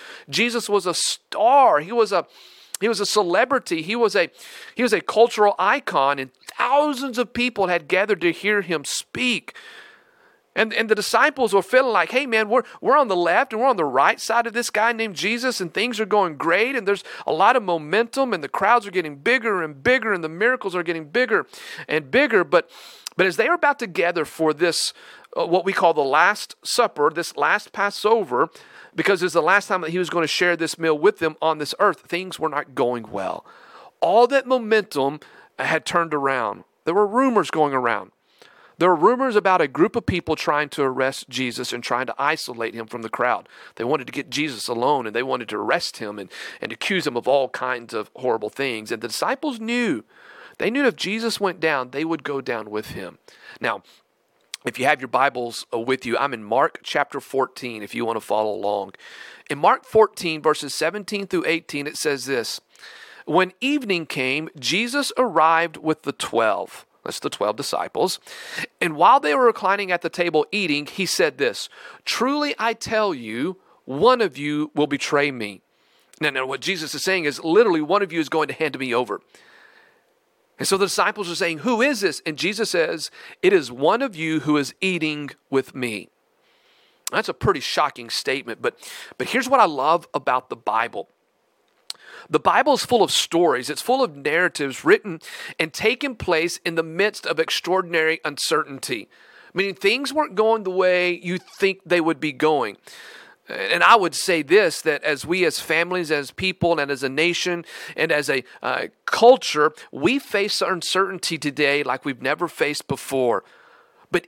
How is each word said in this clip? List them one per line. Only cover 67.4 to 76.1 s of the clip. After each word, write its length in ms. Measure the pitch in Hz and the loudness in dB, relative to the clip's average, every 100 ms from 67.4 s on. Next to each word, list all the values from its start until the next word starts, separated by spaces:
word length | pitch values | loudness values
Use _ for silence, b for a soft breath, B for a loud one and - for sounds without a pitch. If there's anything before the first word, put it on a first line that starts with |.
| 104 110 | -2 -2
disciples. 640 | - - 85 - 185 - B B B B B _ | -4 -4 -4 -2 -2 -2 B B B B B _
"And 160 | 175 147 | -4 4
while 240 | 185 269 | 6 6
they 120 | 302 | 4
were 120 | 285 240 | 4 2
reclining 480 | - 190 202 190 | 2 0 0 -2
at 80 | 175 | -4
the 80 | 165 | -2
table 360 | - 175 156 147 | -2 0 0 0
eating, 360 | 208 180 147 143 | -2 -2 -2 -4
he 180 | - 180 | -6 -2
said 320 | - 160 131 | 0 0 2
this, 320 | 127 104 - B B B | -2 -2 -10 B B B
'Truly 500 | - - 247 294 294 - | -6 -2 0 0 -2 -2
I 140 | 226 | -4
tell 400 | 220 - 220 208 | -4 -2 0 0
you, 420 | 143 110 117 165 185 b b - | -2 -6 -6 -6 -8 b b -10
one 340 | 135 226 254 | 2 4 4
of 180 | 196 135 | 0 -2
you 340 | 147 147 151 143 | -4 -4 -2 -2
will 120 | 147 | 0
betray 440 | 139 - 147 143 | -2 0 0 0
me.'" 300 | 127 104 95 _ b b b b | -2 -8 -10 _ b b b b